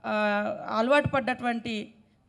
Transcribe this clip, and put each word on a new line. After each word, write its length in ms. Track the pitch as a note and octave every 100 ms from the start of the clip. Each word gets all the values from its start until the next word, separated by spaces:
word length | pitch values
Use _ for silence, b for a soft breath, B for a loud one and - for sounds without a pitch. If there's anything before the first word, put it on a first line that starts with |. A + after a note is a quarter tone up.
| A3+
ఆ, 60 | G#3+ G#3 G#3 G#3 - - G#3+
అలవాటు 300 | A#3+ D4 D4
పడ్డటువంటి 880 | C#4 A#3+ B3 A#3+ A#3 A#3+ G#3+ - - _ _